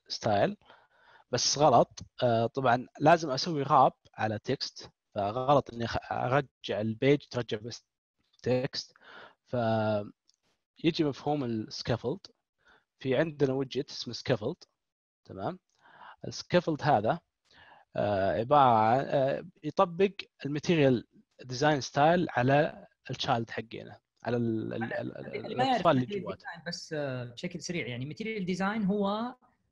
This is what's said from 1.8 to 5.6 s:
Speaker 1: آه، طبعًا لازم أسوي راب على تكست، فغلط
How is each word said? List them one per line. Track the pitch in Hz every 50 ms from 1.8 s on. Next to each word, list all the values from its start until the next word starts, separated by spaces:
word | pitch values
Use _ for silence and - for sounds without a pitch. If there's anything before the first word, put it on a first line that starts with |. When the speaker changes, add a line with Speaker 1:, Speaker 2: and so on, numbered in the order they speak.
| - - - - - - _ - 127
Speaker 1:
آه، | 120 113 113 117
طبعًا | 113 - 139 131 120 120 127 117 - _ -
لازم | 143 156 170 165 170 147
أسوي | 127 123 - 185 160 143 135
راب | 135 151 135 131 165 - _ _ _ -
على | - 107 107 107 104
تكست، | - - 127 - - - - - - - _ _ _ _ -
فغلط | 107 98 101 110 127 127 135 147 139